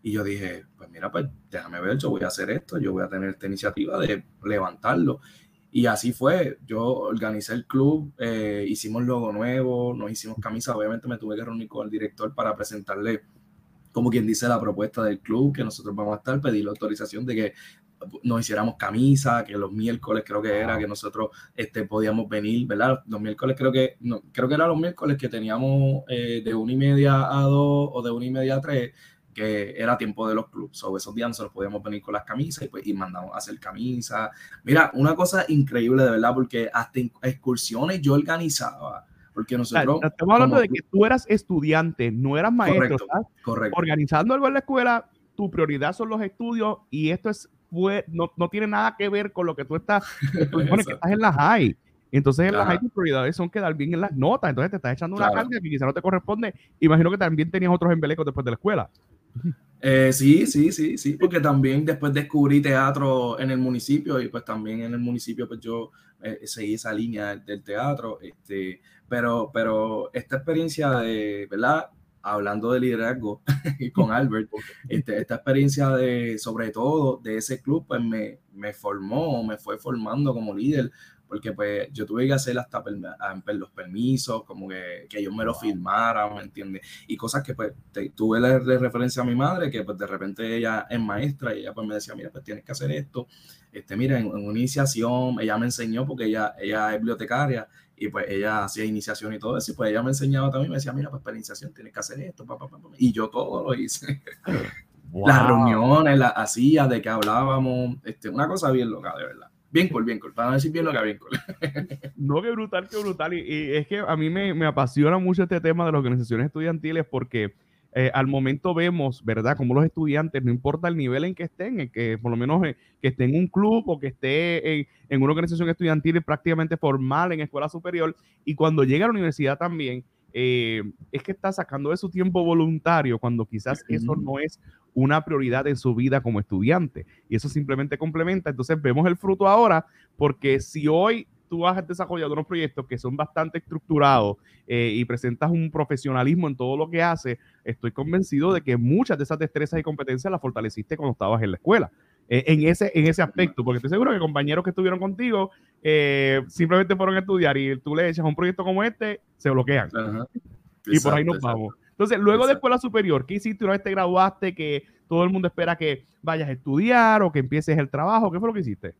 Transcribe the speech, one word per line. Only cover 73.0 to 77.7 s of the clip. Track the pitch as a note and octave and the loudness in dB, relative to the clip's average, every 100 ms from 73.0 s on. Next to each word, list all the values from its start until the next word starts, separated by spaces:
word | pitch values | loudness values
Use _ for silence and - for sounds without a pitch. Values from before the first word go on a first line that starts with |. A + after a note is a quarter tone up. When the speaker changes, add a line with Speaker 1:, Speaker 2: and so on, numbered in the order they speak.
| A2+ C3 G#2+ G#2 - | -2 -4 -6 -6 -2
Speaker 1:
<laughs> | C#3 D#3+ C#3 C3+ | -2 -2 -6 -4
con | - C3+ | 2 2
Albert, | A#2 C3 A2 G#2+ | 2 0 -2 -4
Speaker 2:
Ok. | G#2+ - - C3 | -10 -14 -18 -6
Speaker 1:
este, | A2+ - - | -4 -2 -4
esta | - A#2 | -4 -6
experiencia | - C#3 C#3 C#3 C#3 | 0 4 4 2 2
de, | C3 B2+ B2 A#2 A2 | 2 2 0 -2 -6
sobre | A#2 A2+ A2 | -6 -6 -6
todo, | G#2+ B2+ D#3 C#3 B2+ | -2 0 2 0 -2
de | G#2+ A2 | -6 -6
ese | - B2+ | -6 -6
club, | - | -2